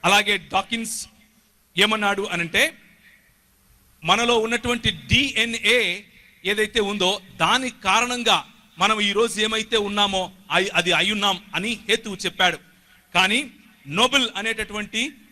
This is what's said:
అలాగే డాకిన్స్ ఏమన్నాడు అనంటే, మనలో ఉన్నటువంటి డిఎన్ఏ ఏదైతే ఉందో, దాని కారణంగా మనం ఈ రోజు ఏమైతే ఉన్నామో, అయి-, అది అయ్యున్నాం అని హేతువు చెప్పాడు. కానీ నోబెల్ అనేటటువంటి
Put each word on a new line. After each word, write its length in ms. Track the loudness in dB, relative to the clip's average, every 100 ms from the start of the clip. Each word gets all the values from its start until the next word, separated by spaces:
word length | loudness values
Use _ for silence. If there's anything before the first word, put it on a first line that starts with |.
అలాగే 320 | 4 2 2 -2
డాకిన్స్ 720 | -2 -4 -2 -6 -6 -10 -12 _ _ _ _ _ _ 0
ఏమన్నాడు 500 | 0 2 0 -2 -4
అనంటే, 420 | -4 -2 0 0 -2 -20 _ -20 _ _ _ _ _ _ _ _ _
మనలో 340 | 0 2 4 2
ఉన్నటువంటి 520 | 2 -2 -2 -2 -2
డిఎన్ఏ 1080 | -4 0 2 2 0 -2 0 2 2 2 -4 -10 -20 -20 _
ఏదైతే 360 | -4 0 0 0
ఉందో, 400 | -2 0 0 0 -8 -2
దాని 340 | 0 2 -2 -4
కారణంగా 600 | 0 2 0 -2 2 0 0 -20 _ -2
మనం 220 | 0 2
ఈ 120 | 0
రోజు 280 | 2 0 0
ఏమైతే 360 | -2 -2 -2 -2
ఉన్నామో, 540 | -2 0 0 0 -4 -10 -2
అయి-, 200 | 0 0
అది 180 | 0 2
అయ్యున్నాం 480 | 2 0 0 -2 -2 -6
అని 240 | -6 -6 -8 -2
హేతువు 260 | -2 -2
చెప్పాడు. 440 | -8 -8 0 0 0 -12 _ _ _ _
కానీ 360 | 0 2 0 -4 -14 -20 _ -8
నోబెల్ 400 | 0 2 2 0 -4
అనేటటువంటి 760 | -6 -4 -6 -8 -6 -4 -6 -8 -20